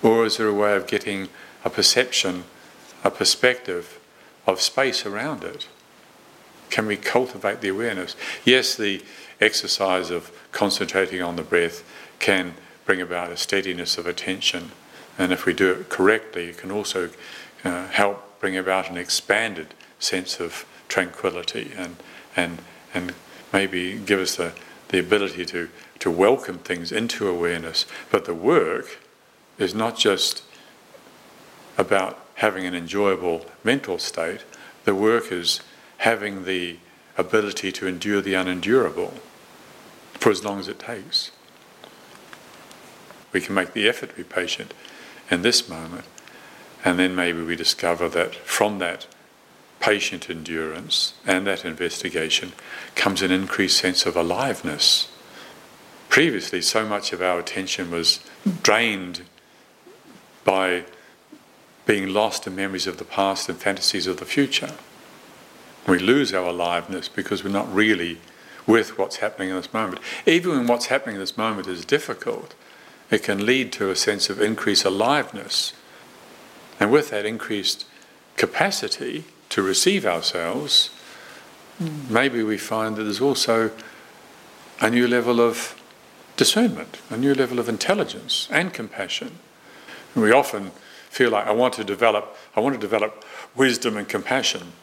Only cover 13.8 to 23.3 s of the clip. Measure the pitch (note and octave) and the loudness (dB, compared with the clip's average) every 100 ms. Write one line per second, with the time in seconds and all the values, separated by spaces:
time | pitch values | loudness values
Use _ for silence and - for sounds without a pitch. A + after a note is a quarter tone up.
13.8 | F2 - E2+ F2 - F#2+ - F2 E2+ - | -4 -4 -4 -6 -6 -2 -2 -2 -10 -18
14.8 | - - - - F2+ - - - F#2+ F#2 | -20 -20 -20 -2 0 0 0 2 2 2
15.8 | - - F#2+ G#2+ - F2+ F2 E2+ F#2 G2+ | -4 2 4 4 0 -8 -8 -10 -8 -6
16.8 | G2 F#2+ F2 - - - - - F#2 F2 | -4 -4 -4 -8 -18 -18 -18 -10 -6 -6
17.8 | F#2 - G#2 G2+ - - G2 F#2 F#2 F#2+ | -4 0 2 0 -12 -6 -4 -2 0 0
18.8 | F#2 F2 F2 - - G2+ A2+ F2+ D#2 - | 0 -6 -4 -4 2 2 2 -6 -12 -16
19.8 | - _ - F#2 F2+ - E2+ - - - | -20 _ -4 -2 -4 -6 -6 -8 -14 -20
20.8 | - - F2 - F#2+ F2+ F2 - - - | -4 -2 -2 -2 -4 -2 -6 -6 -8 -10
21.8 | F2+ E2+ - - - - F2 E2+ - - | -12 -12 -20 -20 -10 -4 -4 -4 -14 -20
22.8 | - F2+ F2+ F2 - | -8 -6 -6 -10 -16